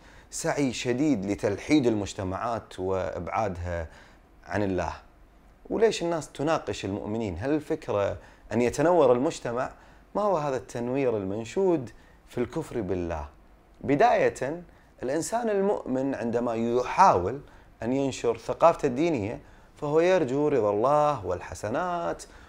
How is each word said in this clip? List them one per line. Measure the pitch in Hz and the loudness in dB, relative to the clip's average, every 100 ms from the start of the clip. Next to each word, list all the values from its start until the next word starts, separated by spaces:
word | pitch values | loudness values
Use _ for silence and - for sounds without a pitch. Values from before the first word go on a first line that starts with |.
| - - - | -20 -20 -14
سعي | - 165 147 139 | -6 -2 0 0
شديد | 110 127 123 156 123 95 | 0 -2 2 2 2 0
لتلحيد | 101 113 98 - 151 120 | 0 0 -2 2 4 4
المجتمعات | 107 98 - 95 92 113 113 - - | 2 -2 -4 -4 -4 -4 -4 -8 -6
وإبعادها | 92 95 87 - 85 98 110 87 87 85 80 - - - - - - | -2 0 -2 -4 -4 -2 -2 -2 -4 -4 -6 -12 -20 -20 -20 -20 -8
عن | 92 | -2
الله؟ | 101 90 80 76 - - - - - - - | -2 -2 -4 -6 -16 -20 -20 -20 -20 -20 -8
وليش | - 220 - | 2 2 2
الناس | 170 165 - | -2 -4 -6
تناقش | - 143 156 - 101 104 | -4 0 0 -2 -6 -4
المؤمنين؟ | 98 - 110 110 85 | -4 -4 -4 -4 -4
هل | 131 | -2
الفكرة | 151 147 156 - 104 95 92 - - - | -2 -2 -6 -2 0 0 -4 -12 -20 -6
أن | 107 | 0
يتنور | 120 113 156 180 139 | 0 2 4 6 6
المجتمع؟ | 123 147 - 131 120 135 - - - - 190 | 6 2 -2 -6 -6 -6 -10 -20 -20 -8 -2
ما | |
هو | 208 175 | 0 0
هذا | 147 131 | 0 -4
التنوير | - 127 120 131 131 110 | -6 -6 -4 0 0 0
المنشود | 95 104 113 - 190 165 117 - - - - | -2 -6 -6 0 2 0 -2 -14 -20 -20 -12
في | - | -6
الكفر | 117 160 147 123 | -4 -4 -6 -6
بالله؟ | 92 95 87 80 73 - - - _ - | -4 -4 -4 -6 -8 -16 -20 -20 _ -14
بداية، | 107 147 233 226 131 - 127 170 175 - - - | -2 4 4 4 2 0 -6 -6 -12 -20 -20 -10
الإنسان | 123 151 160 226 240 | -4 -2 -2 -2 0
المؤمن | 202 196 208 - 131 135 110 | 0 2 0 -2 -2 -2 -2
عندما | 117 117 120 113 | -2 0 0 0
يحاول | 117 120 123 - 190 110 90 135 - - - - | 0 0 0 6 6 6 2 -4 -12 -20 -20 -8
أن | 113 | -4
ينشر | 135 139 120 123 113 | -2 -2 -2 -2 -2
ثقافته | - 120 160 165 147 | -4 4 4 4 0
الدينية | 123 170 143 101 143 - - - - | 0 0 0 -2 -6 -12 -20 -20 -10
فهو | 147 156 | 0 2
يرجو | 175 185 143 135 151 | 4 4 2 2 2
رضا | 139 104 | 2 2
الله | 104 123 147 151 139 92 | 2 4 4 4 0 -4
والحسنات، | 90 - - 104 131 180 175 170 160 - - | -6 -6 -8 -4 -2 -2 -4 -4 -6 -10 -20